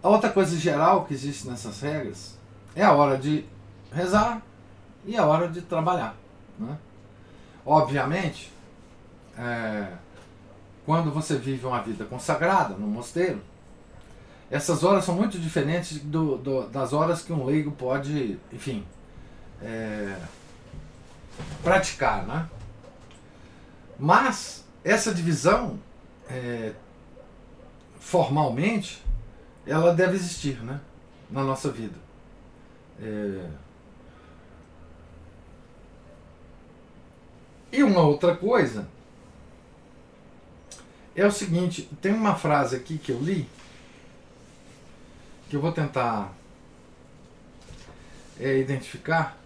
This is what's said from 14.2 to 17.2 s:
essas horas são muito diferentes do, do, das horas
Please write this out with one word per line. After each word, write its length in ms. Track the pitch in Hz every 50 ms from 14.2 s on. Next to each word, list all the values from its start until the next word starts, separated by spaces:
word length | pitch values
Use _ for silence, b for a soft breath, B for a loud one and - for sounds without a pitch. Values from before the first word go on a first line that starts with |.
| B B B B B B
essas 340 | 131 143 143 - 170 143 156
horas 200 | 180 202 196 -
são 100 | - 170
muito 240 | 175 214 226 196 180
diferentes 600 | 165 160 - 170 135 143 165 175 170 - 156 151
do, 380 | 139 147 147 160 160 151 135
do, 320 | 123 127 139 135 131 120 98
das 240 | 113 135 131 123 135
horas 300 | 147 160 165 175 170